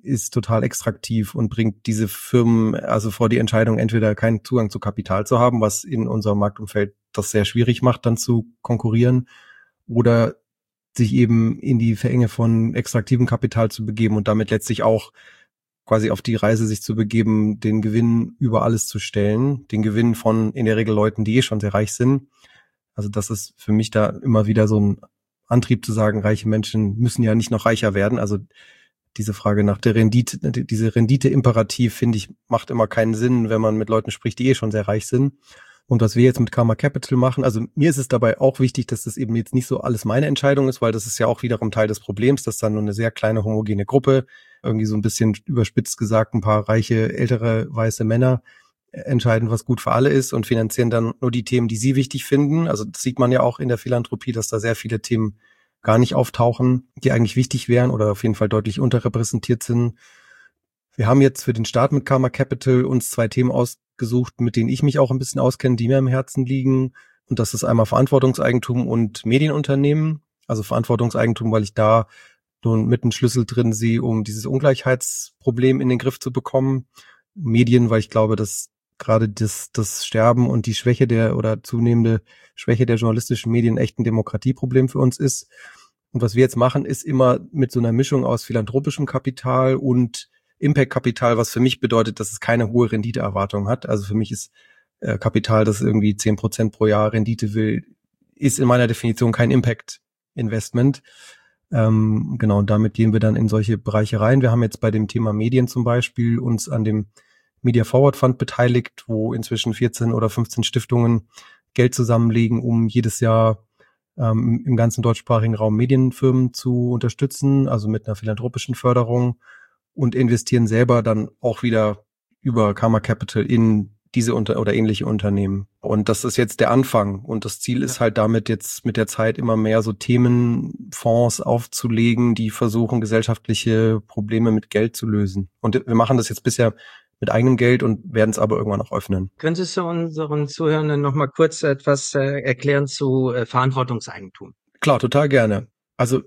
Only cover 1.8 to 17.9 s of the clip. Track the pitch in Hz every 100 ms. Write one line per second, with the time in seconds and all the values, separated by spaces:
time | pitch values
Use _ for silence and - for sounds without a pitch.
1.8 | - 107 107 - - 123 117 113 110 -
2.8 | - 110 110 - 113 120 113 113 113 110
3.8 | 117 113 107 104 117 110 - 123 107 98
4.8 | 104 104 98 95 104 120 123 117 107 -
5.8 | 190 123 110 117 104 101 101 101 107 107
6.8 | 101 - _ - 101 110 98 120 120 120
7.8 | 127 120 120 113 - 117 113 _ - 117
8.8 | 113 113 123 127 123 - - _ _ _
9.8 | - 117 117 117 113 - _ _ _ _
10.8 | _ - 113 127 117 113 113 - - 120
11.8 | 113 107 123 123 117 - 113 113 113 120
12.8 | - 117 101 123 123 117 117 117 113 -
13.8 | 107 107 110 107 104 107 107 107 - 110
14.8 | 110 110 - _ - _ _ _ _ _
15.8 | - 113 110 107 - 110 107 113 110 107
16.8 | - 110 107 113 107 107 107 104 110 110
17.8 | 107